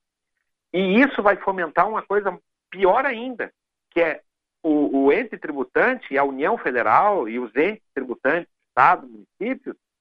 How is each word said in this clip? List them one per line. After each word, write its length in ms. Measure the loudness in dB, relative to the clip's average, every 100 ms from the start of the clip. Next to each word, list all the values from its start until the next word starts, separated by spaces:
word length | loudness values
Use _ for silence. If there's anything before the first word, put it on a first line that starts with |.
| _ _ _ _ _ _ _
E 300 | -2 2 2
isso 220 | 2 2
vai 120 | 0 0
fomentar 520 | -2 -4 -2 0 0
uma 140 | -2
coisa 360 | -2 -2 -2 -6 _ _ _
pior 380 | 0 2 2 0
ainda, 440 | -4 -8 -10 -12 _ _ _ _
que 100 | -2
é 220 | -2 -2 _ _ _ _
o, 440 | 0 0 2 2 2
o 60 |
ente 240 | 2 -2 -8
tributante 760 | -10 -8 -4 0 0 -2 -4
e 40 | -2
a 40 |
União 360 | -2 -2 -2 -2
Federal 680 | -2 0 2 4 4 0 -2
e 120 | -6
os 160 | -4 -2
entes 280 | -2 -4 _
tributantes, 640 | -10 -8 -4 -2 -2 -6 _ _
Estado, 400 | 4 4 4 -2
municípios, 680 | -20 -20 -10 -8 -8 -10 -14 _ _